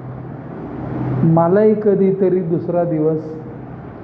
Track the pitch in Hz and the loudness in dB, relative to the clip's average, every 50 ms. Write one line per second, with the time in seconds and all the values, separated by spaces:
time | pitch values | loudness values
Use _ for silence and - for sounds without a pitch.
0 | - - - - - - - - - - - - - - - - - - - - | -14 -12 -12 -12 -12 -14 -14 -14 -14 -12 -12 -12 -12 -10 -10 -10 -8 -8 -6 -4
1 | - - - - - 165 160 165 170 170 190 208 214 214 214 208 - 202 190 190 | -4 -2 0 2 4 4 6 6 4 4 4 6 6 4 4 4 2 2 4 4
2 | 196 190 190 190 190 180 180 185 175 165 170 151 - 180 170 175 170 156 156 156 | 4 2 2 2 2 2 2 2 0 0 -2 -2 -2 0 0 0 0 0 0 0
3 | 156 156 160 156 - - - - - - - - - - - - - - - - | 0 0 0 -2 -4 -8 -12 -12 -14 -14 -14 -14 -14 -14 -14 -16 -16 -16 -16 -16